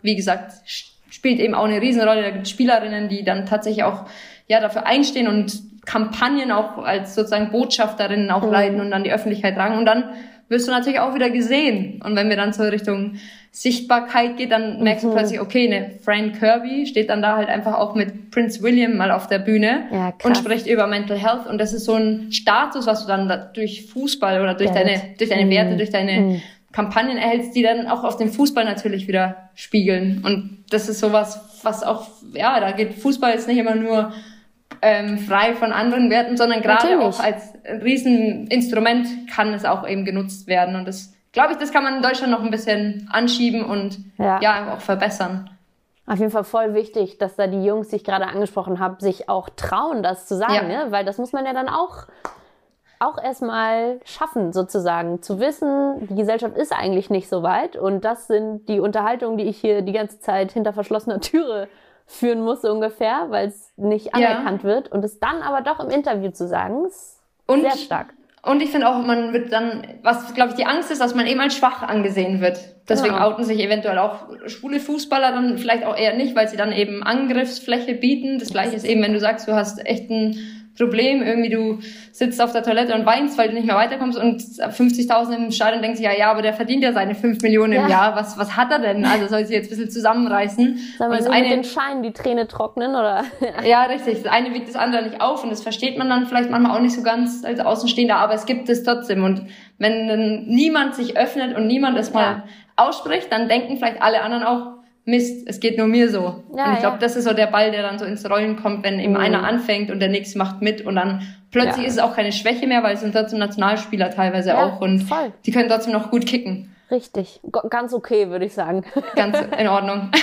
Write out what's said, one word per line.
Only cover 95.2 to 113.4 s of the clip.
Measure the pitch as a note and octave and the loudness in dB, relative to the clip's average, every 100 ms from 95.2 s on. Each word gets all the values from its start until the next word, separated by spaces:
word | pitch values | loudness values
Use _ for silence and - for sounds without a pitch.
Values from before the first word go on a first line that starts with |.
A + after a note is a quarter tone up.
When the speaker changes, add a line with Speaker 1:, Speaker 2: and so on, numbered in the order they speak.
Speaker 1:
auf | A#3+ C#4+ | -2 -2
und | A#3 | -4
das | G#3+ | -6
versteht | A3+ A3 C4 B3+ | -8 -4 -4 -2
man | C4 | 0
dann | B3 B3 | 0 2
vielleicht | B3 A#3+ | 0 0
manchmal | A#3+ A#3+ A3+ | 2 2 2
auch | |
nicht | A#3+ | -2
so | A#3+ | -2
ganz | A3+ A#3 B3 - | 0 0 0 -4
als | - A#3+ | -6 -2
Außenstehender, | - G#3+ A#3+ A#3+ A#3 | 0 0 0 0 2
aber | G3 G#3 | 2 2
es | G#3+ - | 0 -2
gibt | B3 - | -4 0
es | A#3+ | 0
trotzdem. | B3 A#3+ - F#3+ | 0 -2 0 0
Und | F#3+ F#3+ - - - - | 2 0 -4 -18 -20 -2
wenn | G#3 A3+ A3 | 0 0 0
dann | G#3+ G#3+ G#3+ - | 0 0 -2 0
niemand | A#3+ D#4+ D#4 C4+ | 2 4 2 0
sich | - A#3+ - | -2 -4 0
öffnet | C4 C#4+ B3+ A3+ | 0 0 -4 0
und | A3 | 0
niemand | B3+ C4+ A#3+ | 2 2 0
es | A3 | 0
mal | A3+ | 0
Speaker 2:
Ja. | G3+ G#3 - - - - | 0 -2 -10 -20 -4 2
Speaker 1:
ausspricht, | B3+ - D4 F4 - | 2 2 -4 -4 -2
dann | A3 A3+ | -2 2
denken | A#3+ A#3+ C4 | 0 0 -2
vielleicht | A#3 A3+ | -4 0
alle | A3 A3 | 2 2
anderen | G#3+ A#3+ | 0 -2
auch, | A3+ B3 A#3+ - _ _ - | 0 -2 -4 -16 _ _ 0
"Mist, | A#3+ A#3+ A#3+ - | 2 0 -4 -10
es | G3 | -2
geht | A3+ A3+ | -2 2
nur | A3 | 4
mir | A#3 A#3 | 4 4
so." | G3+ F3+ F3 - | 2 -2 -6 -12
Speaker 2:
Ja, | C4 C#4 | -2 0
Speaker 1:
Und | |
ich | B3 | 2
glaub, | G#3 | 2
Speaker 2:
ja. | A#3+ | 2
Speaker 1:
das | A#3+ B3 | -2 0
ist | |
so | A3+ | 0
der | G#3+ G#3+ | 2 4
Ball, | G#3 G#3+ | 4 2
der | G#3 | 2
dann | G3+ G#3 | -4 -4
so | |
ins | G3 G#3 G#3 | -6 -6 0
Rollen | G3+ G#3+ G#3+ | 0 0 -2
kommt, | G#3 G3+ | -2 -2
wenn | G3 G3 | -2 -2
eben | G3+ | 2
Speaker 2:
Mhm. | G3 | 2
Speaker 1:
einer | G#3+ G3 | 4 2
anfängt | G3 A#3+ - G3+ G#3 | 0 -2 0 -2 -2
und | F#3+ | 0
der | F#3+ | 0
nächste | G3 G3 G3+ | 0 -4 -4
macht | F#3+ - | -4 -2
mit | G#3+ G#3+ | -2 -2
und | - F#3+ | -2 0
dann | F#3+ G3 - - _ | 0 -2 -6 -16 _
plötzlich | A#3+ B3 B3+ | 0 0 0
Speaker 2:
Ja. | B3+ | -2
Speaker 1:
ist | |
es | A3+ | 0
auch | A#3+ | 0
keine | A#3 G3+ | 0 -2
Schwäche | G3+ A3 B3 C4+ | -2 -2 0 2
mehr, | A#3+ | 2
weil | A3 | 2
es | G#3 | 0
sind | G#3+ | 0
trotzdem | A3 G#3+ | 0 0
Nationalspieler | G#3+ | -2